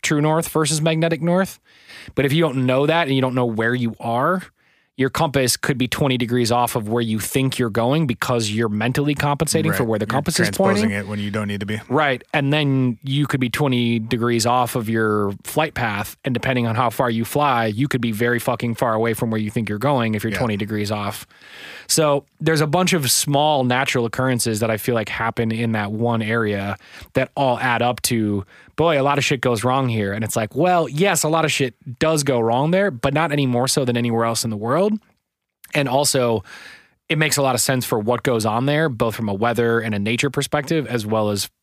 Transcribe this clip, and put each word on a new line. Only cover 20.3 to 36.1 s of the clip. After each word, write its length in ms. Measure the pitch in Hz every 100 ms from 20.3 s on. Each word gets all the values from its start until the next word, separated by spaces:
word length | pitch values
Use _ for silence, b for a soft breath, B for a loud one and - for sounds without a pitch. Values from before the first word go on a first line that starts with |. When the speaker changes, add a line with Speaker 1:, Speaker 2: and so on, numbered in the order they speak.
Speaker 2:
Yeah. 80 | 101
Speaker 1:
twenty 160 | 120 101
degrees 360 | 104 110 101
off. 360 | 107 101 101 - B B B B B B
So 360 | - 151 143 - _
there's 220 | 160 160
a 60 | 151
bunch 260 | 165 185
of 180 | 185 127
small 540 | - - 143 151 147 127
natural 400 | 123 135 131 117
occurrences 560 | - 131 123 117 107
that 100 | 113
I 60 | 110
feel 180 | - 117
like 140 | 107
happen 420 | - 117 113 113
in 220 | 113 117
that 180 | 110 101
one 300 | 107 117 117
area 560 | 110 117 110 101 98 98 B B B -
that 160 | 131 -
all 240 | 135 120
add 220 | 127 117
up 180 | 120 117
to, 400 | - 120 107 101 98 B B -
boy, 240 | 165 147
a 40 |
lot 160 | 135 143
of 40 |
shit 160 | 139 139
goes 240 | 127 117
wrong 240 | 120 131 131
here. 240 | 113 101
And 120 | 101
it's 120 | 110 123
like, 200 | 110 127
well, 340 | 180 180 151
yes, 320 | 143 196 175
a 60 | 151
lot 160 | 165 156
of 60 |
shit 240 | - 131 - - 117
does 240 | 156 160
go 160 | 139 123
wrong 320 | 113 120 147
there, 180 | 185 202
but 240 | 127 139
not 180 | 143 160
any 140 | 147 135
more 220 | 120 127
so 180 | - 127
than 100 | 120
anywhere 280 | 120 113 117
else 180 | 113
in 60 | 120
the 80 | 107
world. 360 | 113 147 202 214 _ _ _ _ _ _ - 151
And 120 | 139
also, 560 | 131 143